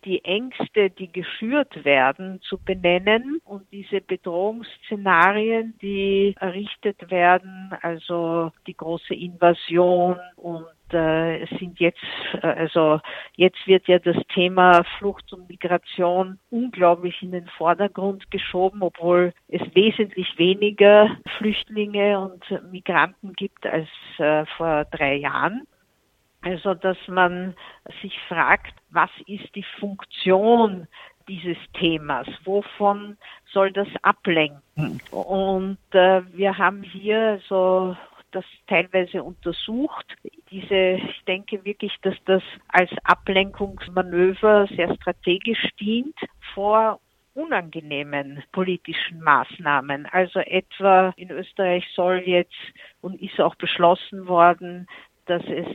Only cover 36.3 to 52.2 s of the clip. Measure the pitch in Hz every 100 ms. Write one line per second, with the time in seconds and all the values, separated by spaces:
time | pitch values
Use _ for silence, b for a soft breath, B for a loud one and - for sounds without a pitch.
36.3 | 175 196 185 185 202 185 185 196 220 226
37.3 | 208 - 190 185 185 185 180 B B _
38.3 | 190 - _ - 180 180 190 180 185 139
39.3 | 180 175 170 - 226 294 - - - -
40.3 | _ _ 190 - 196 185 185 - - -
41.3 | 185 202 208 202 208 208 - 190 190 -
42.3 | 190 - - _ 180 180 - - 175 -
43.3 | 190 196 - 202 - - 180 180 175 185
44.3 | 190 214 208 202 - 175 180 - 175 -
45.3 | 180 226 226 - - 208 233 269 - -
46.3 | _ - - 202 214 220 208 _ _ _
47.3 | - 320 240 170 160 151 143 147 143 139
48.3 | 143 - - 185 180 - 165 - 170 160
49.3 | 139 123 - 160 143 135 143 147 180 180
50.3 | 190 - 185 - - 196 185 185 180 185
51.3 | 151 185 - 185 180 180 - 180 185